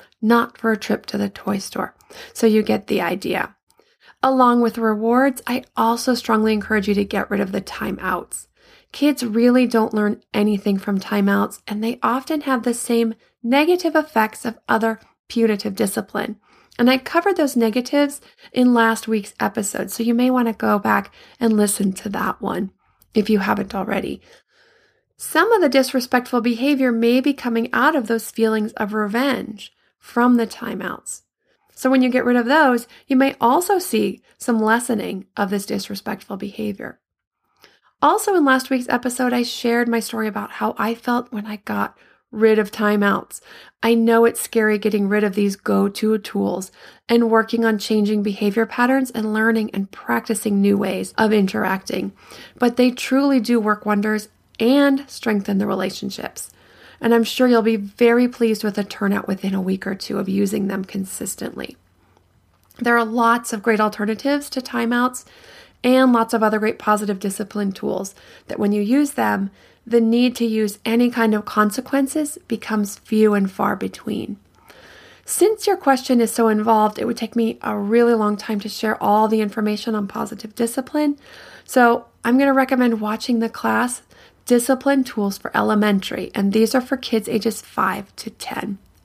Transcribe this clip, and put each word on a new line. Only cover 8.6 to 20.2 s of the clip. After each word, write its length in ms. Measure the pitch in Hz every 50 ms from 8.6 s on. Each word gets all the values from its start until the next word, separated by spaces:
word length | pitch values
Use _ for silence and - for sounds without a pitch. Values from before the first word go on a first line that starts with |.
| _ _ - - _ _ -
Kids 300 | - 277 294 277 - 247
really 440 | 233 208 226 233 247 240 254 254 240
don't 260 | 247 226 220 - -
learn 300 | 214 208 208 - - _ _ -
anything 440 | 214 208 214 208 196 - 208 196 190
from 220 | - - 202 190
timeouts, 600 | 190 - 208 208 202 196 196 202 202 208 - - _ -
and 160 | 208 208 220
they 160 | 226 240 240
often 400 | - 226 233 262 254 - 320 302
have 220 | 294 277 262 240 226
the 100 | 247 233
same 420 | 240 - - 233 233 233 226 226 - _ _ _ _ -
negative 520 | 233 254 277 311 320 359 359 359 330 294
effects 500 | 311 302 311 - - 220 214 - - -
of 120 | 247 220 - _ -
other 320 | - 220 220 226 220 214 _ _ _ _ _ -
punitive 480 | - 240 226 220 214 202 - 208 196
discipline. 600 | 196 214 196 - - 196 - - - - - 208 - _ _ _ _ _ _ _ -
And 120 | 240 247
I 80 | 262 262
covered 400 | 254 - - 339 339 403 381 381
those 180 | 311 269 -
negatives 680 | 247 226 220 208 254 247 - - 285 285 285 285 - _ _ _ _ - -
in 220 | - - 254 247 240
last 340 | 233 226 226 226 220 - 220
week's 260 | 220 214 196 - - -
episode, 520 | - 208 208 226 202 196 - - - 196
so 120 | - - 233
you 100 | 233 233
may 160 | 233